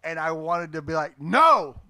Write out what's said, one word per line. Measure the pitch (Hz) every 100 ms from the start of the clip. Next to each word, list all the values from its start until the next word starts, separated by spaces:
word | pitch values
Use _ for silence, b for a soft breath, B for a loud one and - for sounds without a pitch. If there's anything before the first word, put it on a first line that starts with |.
and | 160 165
I | 160
wanted | 160 156 170 170
to | 160
be | 147
like, | 160 147 _
No! | 147 214 320 285 160 123 -